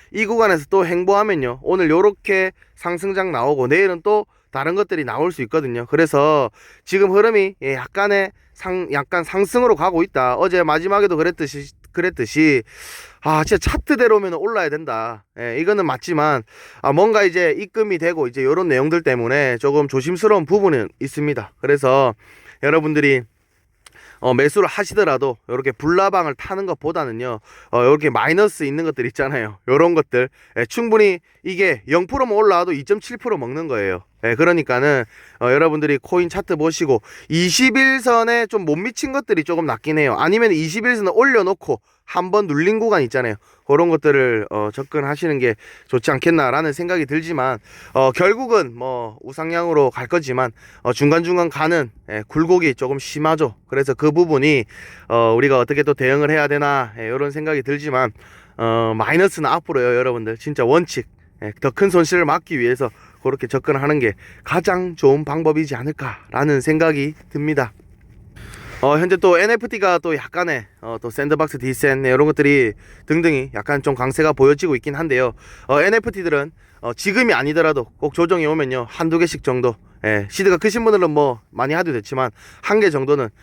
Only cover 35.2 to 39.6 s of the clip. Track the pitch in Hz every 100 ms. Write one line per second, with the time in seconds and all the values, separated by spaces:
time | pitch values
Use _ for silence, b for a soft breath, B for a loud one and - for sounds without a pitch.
35.2 | B B 123 139 160 151 147 139 - 180
36.2 | 170 185 - 160 160 160 151 117 B B
37.2 | B 160 180 196 262 240 269 269 240 233
38.2 | 226 233 226 214 160 151 226 - 269 269
39.2 | 233 175 147 165